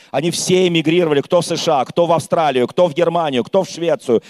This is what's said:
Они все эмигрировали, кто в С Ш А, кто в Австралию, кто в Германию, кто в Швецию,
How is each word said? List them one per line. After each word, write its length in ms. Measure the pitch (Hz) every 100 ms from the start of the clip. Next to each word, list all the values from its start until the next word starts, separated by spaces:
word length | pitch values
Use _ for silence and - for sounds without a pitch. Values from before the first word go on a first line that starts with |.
| -
Они 220 | 131 165
все 360 | - - 180 185
эмигрировали, 540 | 165 156 170 165 143
кто 200 | - 180
в 40 | 165
С 100 | 160
Ш 260 | - 147
А, 40 | 147
кто 220 | - 170
в 40 |
Австралию, 560 | 165 - 170 151 127 120
кто 200 | - 180
в 60 |
Германию, 500 | 143 170 170 160 131
кто 200 | 110 196
в 60 | 185
Швецию, 540 | - 170 143 - 117 -